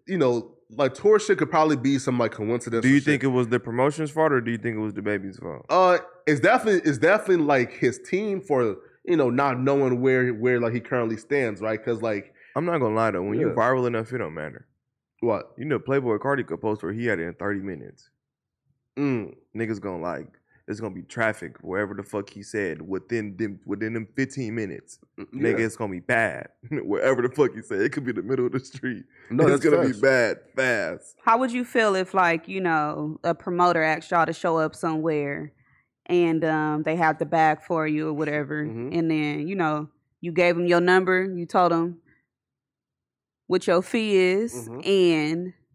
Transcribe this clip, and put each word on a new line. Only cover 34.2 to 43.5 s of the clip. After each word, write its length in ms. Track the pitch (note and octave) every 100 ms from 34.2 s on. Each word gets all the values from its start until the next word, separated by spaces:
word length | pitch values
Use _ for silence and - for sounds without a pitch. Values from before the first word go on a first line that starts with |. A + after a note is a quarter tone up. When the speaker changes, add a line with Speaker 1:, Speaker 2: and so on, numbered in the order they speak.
Speaker 3:
to 80 | D#3+
show 240 | E3 F3+ D#3+
up 180 | D#3
somewhere 800 | - E3 D#3 D#3+ D3+ C#3+ D3 D3+ _ _ _ _ _ -
and, 360 | F3 E3+ D#3+
um, 400 | D#3+ D#3 D3+ D3+
they 120 | D#3 E3
have 220 | D#3+ D#3
the 80 | D3+
bag 340 | E3 D#3+ D3+
for 220 | - E3 D#3
you 220 | D3+ D#3
or 60 |
whatever, 500 | D3 D3 D3 C#3+ D3+
Speaker 1:
Mm-hmm. 240 | D3+ A2+ B2+
Speaker 3:
and 160 | E3+ E3
then, 360 | D#3 D3+ D3+ D#3
you 100 | G3
know, 340 | D#3+ D3+ D3+ _ _ _
you 100 | F3
gave 240 | D#3+ F3 F3
'em 80 |
your 160 | F3 F3
number, 420 | F3+ F#3 F#3 F#3 F#3+
you 140 | F3+
told 260 | E3+ F#3+ F3
'em 240 | E3 F3 E3+ _ _ _ _ _ _ _ _ _ _ _ _ _ _
what 200 | -